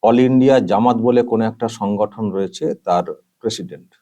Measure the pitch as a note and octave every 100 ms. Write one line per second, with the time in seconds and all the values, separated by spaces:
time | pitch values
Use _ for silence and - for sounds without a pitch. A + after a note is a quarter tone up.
0 | G#2+ A#2+ B2+ C3 C3 C3+ F#2+ G2 A#2+ A#2
1 | A#2 B2 A#2+ A2+ A2 A2 A#2 A2+ G2+ G2+
2 | G#2 A2+ G#2+ F#2+ F#2+ - D#3 - - F2
3 | F2+ D#2 _ _ A2+ - F2 D2 _ _